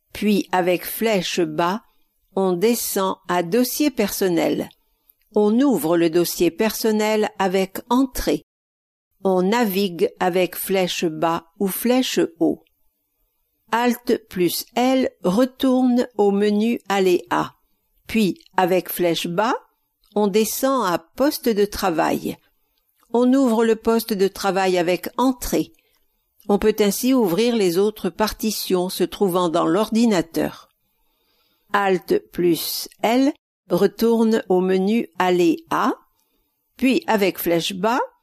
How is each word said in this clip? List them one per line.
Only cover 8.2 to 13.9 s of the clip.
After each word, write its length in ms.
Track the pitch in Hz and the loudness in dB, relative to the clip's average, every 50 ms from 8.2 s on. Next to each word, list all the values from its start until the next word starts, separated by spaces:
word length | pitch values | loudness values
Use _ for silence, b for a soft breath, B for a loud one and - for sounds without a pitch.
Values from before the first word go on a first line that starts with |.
| - 165 - - - _ _ _ _ _ _ _ _ _ _ _ _ _ _ _ | -4 -2 -2 -4 -4 _ _ _ _ _ _ _ _ _ _ _ _ _ _ _
On 200 | - 190 185 185 | -2 0 0 2
navigue 680 | 180 190 220 247 240 202 180 196 202 185 170 160 202 - - - | 2 0 0 0 0 0 0 -2 -2 -2 -2 -2 -2 -2 -2 -2
avec 380 | 185 180 170 185 180 170 - | -2 0 0 0 0 -2 -4
flèche 480 | - - - 190 190 185 175 - - 185 | -8 -6 -2 -2 0 0 -2 -2 -4 -4
bas 420 | 165 156 156 170 165 165 170 - _ _ - | -4 -4 -2 -2 -2 -2 -4 -8 _ _ -4
ou 100 | 202 190 | -4 -4
flèche 520 | - - - 233 247 262 247 - - 190 165 - - - | -4 -2 -2 0 0 0 0 0 0 -2 -2 -2 0 -2
haut. 240 | 165 151 160 - _ _ _ _ _ _ _ _ _ _ _ _ _ _ _ _ _ _ _ _ _ - | -2 -2 -2 -4 _ _ _ _ _ _ _ _ _ _ _ _ _ _ _ _ _ _ _ _ _ -6
Alt 540 | 226 226 247 247 | -4 0 0 0